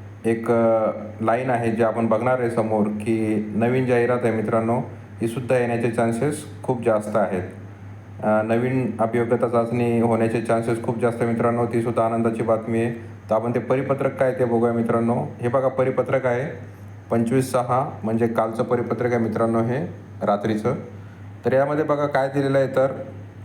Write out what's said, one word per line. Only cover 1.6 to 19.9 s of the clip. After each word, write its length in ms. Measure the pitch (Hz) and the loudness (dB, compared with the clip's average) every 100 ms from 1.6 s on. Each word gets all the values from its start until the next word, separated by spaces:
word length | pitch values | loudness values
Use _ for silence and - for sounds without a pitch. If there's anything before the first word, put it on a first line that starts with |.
| 117 | 0
जी 120 | 107 | 2
आपण 240 | 113 110 113 | 2 2 2
बघणार 320 | 110 123 127 | 2 2 0
आहे 120 | 117 | 0
समोर 360 | 113 110 107 104 | 0 0 0 0
की 480 | 104 113 113 110 107 107 104 | -2 -2 0 0 0 -2 0
नवीन 300 | 120 131 127 | 2 2 2
जाहिरात 340 | 120 120 123 | 2 2 2
आहे 100 | 117 | 0
मित्रांनो, 460 | 107 104 110 110 123 - - - - | 0 0 0 2 0 -2 -10 -14 -6
ही 60 | 117 | -4
सुद्धा 300 | 135 120 127 | -4 0 2
येण्याचे 340 | 120 117 120 | 2 0 0
चान्सेस 540 | 117 117 117 143 151 - - | 0 0 2 0 -2 -8 -8
खूप 200 | - 123 113 | -4 0 2
जास्त 320 | 107 107 110 | 2 2 0
आहेत. 260 | 95 95 90 - - - - - - - | 0 -2 -6 -10 -14 -16 -16 -16 -16 -4
अ, 180 | 107 107 | 2 2
नवीन 500 | 110 117 127 131 117 - | 2 2 2 0 -2 0
अभियोग्यता 480 | 110 120 117 120 123 | 0 0 2 2 2
चाचणी 540 | 117 117 123 117 117 | 2 0 0 2 2
होण्याचे 400 | 117 113 113 117 | 2 2 2 0
चान्सेस 420 | 107 117 117 117 | 0 0 0 -2
खूप 160 | - 117 | -2 0
जास्त 240 | 120 113 | 0 0
मित्रांनो, 420 | 117 113 117 120 120 | 0 2 2 2 0
ती 160 | 120 | 0
सुद्धा 240 | 113 113 113 | 0 2 2
आनंदाची 380 | 117 117 110 | 2 0 0
बातमी 380 | 113 110 113 113 | 2 0 0 0
आहे. 120 | 120 123 - - - | 0 -4 -10 -10 -2
तर 60 | 110 | 0
आपण 200 | 117 120 | 0 -2
ते 40 | |
परिपत्रक 560 | 110 131 139 131 135 - | 0 0 0 0 0 0
काय 180 | 131 123 | 0 2
ते 60 | 123 | 2
बघूया 280 | 113 117 | 2 2
मित्रांनो. 420 | 117 117 117 117 120 - - | 2 2 2 2 0 -2 -4
हे 60 | 120 | 0
बघा 200 | 135 131 | 2 2
परिपत्रक 580 | 131 127 131 127 135 123 | 2 2 2 0 0 2
आहे 460 | 120 156 82 - - - - - | 0 -2 -8 -14 -16 -18 -16 -2
पंचवीस 420 | 117 117 131 131 | 0 2 2 2
सहा, 480 | 127 123 123 - - | 0 0 0 -2 -4
म्हणजे 240 | 110 113 117 | -2 0 2
कालचं 360 | 113 113 113 | 2 0 0
परिपत्रक 500 | 117 123 107 110 123 | 0 0 0 -2 0
आहे 40 | 120 | 0
मित्रांनो 420 | 113 104 113 113 | 0 0 2 2
हे 260 | 117 127 175 | 2 0 -4